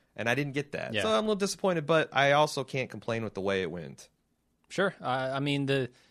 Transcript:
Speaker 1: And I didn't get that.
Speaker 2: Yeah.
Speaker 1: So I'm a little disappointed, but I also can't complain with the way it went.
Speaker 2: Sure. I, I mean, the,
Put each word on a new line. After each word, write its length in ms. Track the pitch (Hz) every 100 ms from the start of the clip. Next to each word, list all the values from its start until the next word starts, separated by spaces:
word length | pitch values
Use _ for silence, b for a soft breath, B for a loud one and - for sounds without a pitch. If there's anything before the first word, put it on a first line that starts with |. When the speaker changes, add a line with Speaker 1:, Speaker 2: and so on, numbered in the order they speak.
| _ -
Speaker 1:
And 120 | 113
I 60 | 123
didn't 180 | 143
get 180 | 135 143
that. 200 | - -
Speaker 2:
Yeah. 80 | 208
Speaker 1:
So 60 | 214
I'm 60 | 220
a 20 |
little 140 | 214 208
disappointed, 500 | 196 - 196 170 147
but 240 | 160 135
I 200 | 131 139
also 300 | 143 151 -
can't 260 | 131 135 127
complain 340 | 107 - 113
with 100 | 110
the 80 | 95
way 200 | 95 98
it 100 | 90
went. 380 | 85 71 - - _ _ _ _ _ _
Speaker 2:
Sure. 240 | - 285 -
I, 300 | 156 131 131
I 80 | 135
mean, 260 | 143 143 139
the, 240 | 139 123 b b